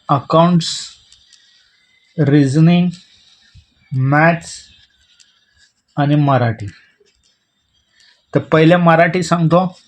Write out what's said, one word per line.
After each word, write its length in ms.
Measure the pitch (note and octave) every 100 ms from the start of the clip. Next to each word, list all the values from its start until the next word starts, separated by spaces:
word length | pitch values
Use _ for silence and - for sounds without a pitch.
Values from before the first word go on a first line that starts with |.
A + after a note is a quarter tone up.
| -
अकाउंट्स, 580 | C#3 - D#3+ E3+ F3 - - - - _ _ _ _ _ _ _ _ _ _ _ -
रिझनिंग, 720 | C3+ D3 C3+ D3+ E3 F3 F3+ - _ _ _ _ _ - _ _ - C3
मॅथ्स 580 | C3+ D3 E3 E3 - - - _ _ _ _ _ _ _ _ _ _ _ _ C#3+
आणि 180 | C#3+ D3
मराठी. 500 | C#3+ B2+ A#2 A2 G2+ - _ _ _ _ _ _ _ _ _ _ _ _ _ _ _ C#3+
तर 40 |
पहिले 360 | - D#3+ D#3+ F3+
मराठी 480 | E3 D#3+ E3+ F#3
सांगतो, 540 | E3+ F3 D#3 F3 F3+ -